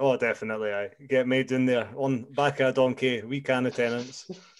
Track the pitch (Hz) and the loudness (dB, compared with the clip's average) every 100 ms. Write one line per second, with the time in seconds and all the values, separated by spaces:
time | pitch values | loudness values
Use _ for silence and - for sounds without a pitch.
0 | 135 123 117 104 110 110 107 101 101 - | 0 2 0 -2 -4 -4 -2 -4 -6 -8
1 | 139 131 127 131 131 131 127 123 107 139 | -2 0 2 2 2 2 2 2 0 -2
2 | 135 127 131 135 143 139 135 131 131 127 | -2 -2 -4 0 0 2 2 4 2 2
3 | 135 120 110 139 139 127 127 120 120 120 | -2 -2 -4 -6 -2 0 0 0 0 -2
4 | 127 - - 180 - - | -6 -12 -16 -16 -18 -18